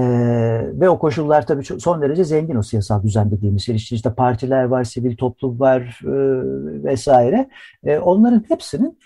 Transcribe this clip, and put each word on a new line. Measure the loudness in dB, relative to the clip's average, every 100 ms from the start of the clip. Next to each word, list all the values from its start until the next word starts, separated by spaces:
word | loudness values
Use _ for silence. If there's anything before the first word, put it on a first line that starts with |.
| 2 2 2 2 0 0 -4 0
ve | 2
o | 2
koşullar | 0 0 2 2 2
tabii | -2
çok, | -4 -4
son | -2 0
derece | 0 0
zengin | 0 0 0 -4
o |
siyasal | -2 -2 -2 0
düzen | 0 0 0
dediğimiz | 0 0 -2
şey. | -2
İşte, | -4 -4 -6
işte | -4
partiler | 0 0 0 0 0
var, | 0 -2
sivil | -4 -4 -6 -2
toplum | -4 -4 -6 0
var, | 2 2 -2 -10
e, | -6 -2 0 0 -4 -6 -8 -6
vesaire. | -4 -2 4 4 4 2 -2 -10 -20 _
E, | -2 0
onların | 2 4 4 4 0
hepsinin | -4 -4 -4 -4 -4